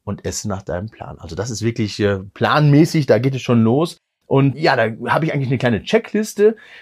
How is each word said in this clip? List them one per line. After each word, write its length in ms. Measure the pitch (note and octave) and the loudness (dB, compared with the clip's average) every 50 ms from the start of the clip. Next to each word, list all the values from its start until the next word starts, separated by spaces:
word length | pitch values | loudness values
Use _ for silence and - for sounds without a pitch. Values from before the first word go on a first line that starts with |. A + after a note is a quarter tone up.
| _ | _
und 200 | - G2 - - | -10 -10 -8 -8
esse 240 | F#2 F2 - - A2 | -8 -8 -8 -6 -6
nach 140 | G2 F#2+ - | -8 -8 -6
deinem 280 | - E2 F2+ G2 A2 | -8 -8 -6 -8 -10
Plan. 280 | - - - - D2+ - | -12 -16 -16 -16 -16 -16
Also 160 | - E2 E2 | -16 -12 -8
das 160 | E2 G#2 B2 | -8 -8 -8
ist 120 | A#2 G2 A2 | -6 -4 -4
wirklich, 360 | A#2 A#2 - A2+ G2+ - - | -4 -2 -2 -4 -6 -2 -2
äh, 200 | G#2+ G2+ G2+ G2 | 0 0 0 -2
planmäßig, 880 | F#2+ G2+ - - A#2 G#2 A#2+ D3+ D3+ D3 C#3 C#3+ E3+ E3+ - D#3+ C#3 | -6 -10 -6 -2 -2 0 2 2 4 6 6 6 4 4 2 0 2
da 120 | - A2+ G#2+ | 2 2 2
geht 160 | A#2+ C#3 C3+ | 2 0 -2
es 80 | B2+ - | -2 -2
schon 220 | - B2 A#2 A2 | 0 2 4 4
los. 340 | A2+ A#2+ C#3+ E3+ E3+ - - _ _ _ _ _ - - | 4 2 2 0 -2 -6 -12 _ _ _ _ _ 0 2
Und 240 | C3+ C3+ C#3 B2 | 2 2 2 0
ja, 200 | C#3+ D#3+ E3+ C#3 | 0 0 0 2
da 80 | B2 A2+ A2+ A2+ A2 A#2+ A#2 | 2 0 -2 -4 -6 -4 -2
habe 160 | A#2 D3 D#3 | 0 0 0
ich 80 | D#3+ - | -2 -2
eigentlich 160 | C#3+ C3+ A#2+ | -4 -2 -2
eine 80 | C#3 A#2+ | -2 -2
kleine 240 | - B2 A#2 F#2+ - | 0 0 0 -2 -2
Checkliste. 760 | - - A3+ A3+ - - G#3 A3 - - - G3+ G#3+ A3 - - - - - | 0 0 0 0 -2 -4 -4 -4 -4 -2 2 2 2 2 0 -6 -20 -20 -20